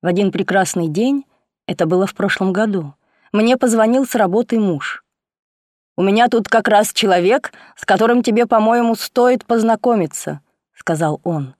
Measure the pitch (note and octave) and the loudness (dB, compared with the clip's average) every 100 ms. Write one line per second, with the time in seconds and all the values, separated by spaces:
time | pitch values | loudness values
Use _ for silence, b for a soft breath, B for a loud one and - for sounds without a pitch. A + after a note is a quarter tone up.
0 | E3+ F3+ G3+ G3 F#3+ F#3+ F#3 - E3 D#3 | -2 0 -2 -2 -2 0 0 -2 -4 -2
1 | A#3+ C#4 C4+ _ _ _ - - E3 F3+ | -2 -2 -6 _ _ _ -12 -4 0 0
2 | F#3+ - G3+ - F#3+ F#3+ A3 G3 D3+ - | 0 -2 -4 -2 -2 0 -2 -2 -6 -16
3 | _ _ _ G3+ A3 B3+ B3+ A3+ A3 B3 | _ _ _ 0 2 2 2 2 2 2
4 | C4 B3 F#3+ G3 A#3+ A3+ G3+ D#3 - - | 0 0 0 0 0 0 0 -2 -6 -12
5 | _ _ _ _ _ _ _ _ _ - | _ _ _ _ _ _ _ _ _ -2
6 | F#3+ G#3 A#3+ A#3 G3+ A3+ A3 G#3 G#3+ - | 0 4 2 2 0 0 2 2 2 -2
7 | G#3 F3+ F3 C4 - B B _ - G3 | 0 2 2 0 -2 B B _ -2 2
8 | A3+ A#3+ B3 A3 A#3+ A#3 A3 A#3+ A#3 A3+ | 2 2 2 0 2 2 2 2 0 -2
9 | - - B3 B3+ - A#3 A3 A3 B3 A3+ | -4 0 2 0 0 -2 0 0 0 0
10 | D#3+ - - D3 _ _ _ _ - D#3+ | -2 -6 -10 -12 _ _ _ _ -6 -2
11 | D#3+ D3+ - D#3+ C3+ - | -2 -2 -6 -6 -6 -14